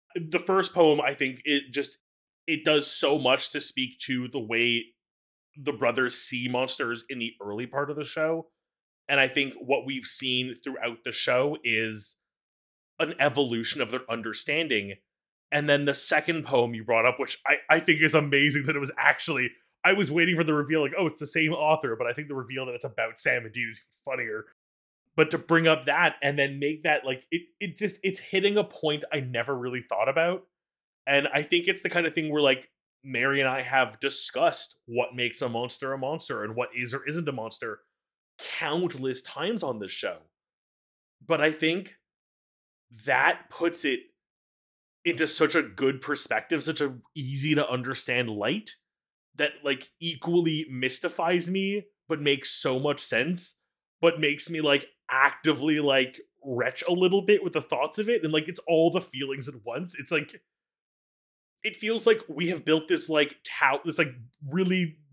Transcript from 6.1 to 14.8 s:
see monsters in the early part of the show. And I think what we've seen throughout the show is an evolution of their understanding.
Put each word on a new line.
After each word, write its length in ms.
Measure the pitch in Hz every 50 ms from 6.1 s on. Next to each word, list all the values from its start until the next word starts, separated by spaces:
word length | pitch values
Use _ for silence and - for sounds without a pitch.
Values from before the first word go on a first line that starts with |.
| -
see 320 | - - - 127 123 123 123
monsters 560 | 123 123 131 127 - - 135 117 120 113 - -
in 100 | 135 120
the 140 | 113 117 - -
early 260 | 101 104 104 113 123
part 240 | 120 135 139 143 139
of 60 | 147
the 80 | 151 151
show. 440 | 151 - 160 156 160 165 165 160 _ _ _ _ _ _ _ _ _ _ _ _ -
And 100 | 139 139
I 100 | 135 131
think 260 | - 147 139 135 - -
what 260 | 131 123 139 120 107
we've 200 | 135 139 131 113
seen 520 | - - - 135 127 127 127 127 127 117 -
throughout 360 | - 139 131 - 120 120 113 - -
the 80 | 120
show 460 | 110 - - 135 123 127 135 147 156 - -
is 540 | 120 110 110 113 113 110 107 104 - - _ _ _ _ _ _ _ _ _ _ _ _ _ _ _ _ -
an 140 | 160 151 175 -
evolution 600 | 139 147 117 143 139 120 117 117 113 - - 147
of 100 | 123 107
their 180 | 120 123 - -
understanding. 840 | 117 117 107 110 104 - - - 147 160 165 147 120 104